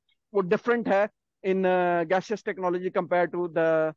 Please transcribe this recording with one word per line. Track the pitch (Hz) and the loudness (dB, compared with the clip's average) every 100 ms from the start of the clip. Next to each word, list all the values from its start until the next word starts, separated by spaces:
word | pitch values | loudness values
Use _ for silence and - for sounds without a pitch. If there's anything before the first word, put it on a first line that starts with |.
| _ _ _ | _ _ _
वो | 202 | -2
different | 180 208 240 240 208 | 0 0 0 0 2
है | 196 214 _ _ _ 190 | 0 0 _ _ _ -2
in, | 190 185 | 0 2
अ, | 185 180 175 | 2 2 0
gaseous | 165 190 - 208 214 | 0 -2 -2 -8 -6
technology | 185 180 180 185 196 | -4 -2 -2 -2 -4
compared | 175 175 170 | 0 0 0
to | 175 175 | -2 -4
the | 165 165 160 160 | 0 2 2 0